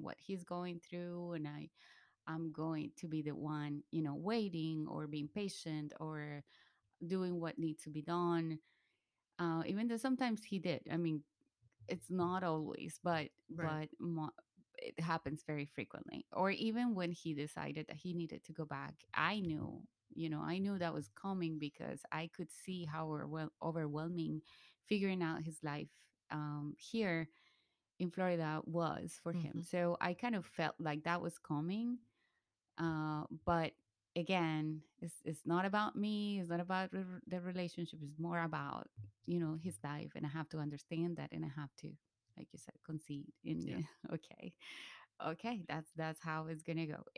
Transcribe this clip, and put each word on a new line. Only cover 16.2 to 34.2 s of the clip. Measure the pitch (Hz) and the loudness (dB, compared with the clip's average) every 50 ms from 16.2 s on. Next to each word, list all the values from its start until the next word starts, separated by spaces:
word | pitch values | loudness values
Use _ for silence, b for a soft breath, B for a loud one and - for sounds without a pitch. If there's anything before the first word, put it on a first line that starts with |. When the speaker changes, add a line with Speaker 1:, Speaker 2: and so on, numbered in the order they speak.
| - - - | -8 -4 0
Speaker 1:
Or | - 185 196 | 2 4 4
even | 196 - 220 226 220 233 247 240 220 | 4 2 2 2 2 2 2 2 2
when | 185 180 170 | 2 2 0
he | 175 - - 165 151 | 0 -2 -2 -2 -2
decided | 143 147 147 - 165 151 143 143 156 151 - | -2 -2 -4 -4 -4 -4 -4 -4 -4 -6 -6
that | - 151 | -8 -8
he | - 180 165 | -4 -2 -2
needed | 175 170 156 - - - | 0 -2 -2 -4 -8 -10
to | - 160 | -8 -6
go | - 160 | -6 -4
back, | 147 143 139 139 143 151 - - - - | -4 -4 -6 -6 -8 -10 -12 -14 -2 2
I | - 151 170 208 214 | 4 4 4 4 2
knew, | 190 165 156 151 - - - - - - _ _ _ _ - | 2 2 2 0 0 -2 -4 -8 -12 -16 _ _ _ _ -4
you | 160 165 160 | -2 0 0
know, | 156 151 | 0 0
I | 156 160 170 190 | 0 0 2 2
knew | 196 202 202 185 | 2 2 2 2
that | 175 170 147 | 2 2 0
was | 147 147 - | 0 -4 -6
coming | - - - 196 196 185 175 160 160 151 | -8 -6 -4 -2 0 2 2 0 0 0
because | 151 143 - - - - - - - - | -2 -4 -4 -4 -6 -6 -4 -6 -6 -4
I | - 156 165 165 - | -4 -4 -4 -4 -6
could | - 175 156 | -8 -8 -8
see | - - - - 185 180 170 | -8 -10 -8 -6 -6 -4 -4
how | 151 151 160 160 156 | -4 -4 -2 -2 -2
overwhel-, | 151 147 147 143 151 160 156 - - _ - | -2 -2 -4 -4 -4 -4 -4 -4 -4 _ -2
overwhelming | 165 160 165 156 147 147 151 160 170 175 175 160 156 156 156 b b b b b b b b _ - | 0 0 2 0 0 0 0 -2 0 0 0 0 0 0 -2 b b b b b b b b _ 0
figuring | 220 202 196 196 190 185 170 | 2 4 4 4 4 2 2
out | 160 160 - 156 | 2 2 0 -2
his | 165 156 - - | -4 -6 -4 -2
life, | 151 143 147 151 147 - - - - _ _ _ - | -2 -2 -2 -4 -6 -10 -16 -20 -20 _ _ _ -6
um, | - 151 151 147 147 147 147 147 151 - | -4 -2 0 0 -2 -2 -2 -4 -6 -8
here | - - - 226 214 190 165 165 160 156 b b b b b b b b b b b b _ - | -8 -2 0 2 4 4 4 2 2 -2 b b b b b b b b b b b b _ -2
in | 180 175 | -2 0
Florida | - 190 185 185 175 165 160 156 156 156 - | 2 2 4 4 4 4 4 2 0 0 -2
was | - 160 170 165 151 - - - 165 - - - | 0 0 2 2 2 2 0 -4 -6 -8 -6 -4
for | 170 175 | -2 0
him. | 175 160 - - 165 | 0 0 0 -2 -4
Speaker 2:
Mm-hmm. | |
Speaker 1:
So | 170 - - 180 175 175 175 - | -2 0 2 4 4 4 4 4
I | - 180 180 | 2 0 2
kind | - - 240 226 | 0 0 0 0
of | 196 170 | 0 -2
felt | - - - 165 151 - - | -2 -2 0 0 0 0 0
like | 165 156 147 151 156 | 0 0 0 0 2
that | 165 175 175 | 2 2 2
was | 170 175 - - | 0 -2 -4 -6
coming. | - - 156 147 156 175 196 220 233 240 247 240 - - _ _ _ _ _ _ _ _ _ _ _ _ _ - | -4 0 0 2 2 2 0 0 0 0 -2 -2 -6 -12 _ _ _ _ _ _ _ _ _ _ _ _ _ 0
Uh, | 165 165 160 156 156 156 151 151 - - 160 156 - | 2 2 4 4 2 2 2 0 0 -2 -6 -2 2
but | 185 170 170 160 - - _ _ _ _ _ _ _ _ | 4 6 6 4 2 0 _ _ _ _ _ _ _ _
again, | 175 | 0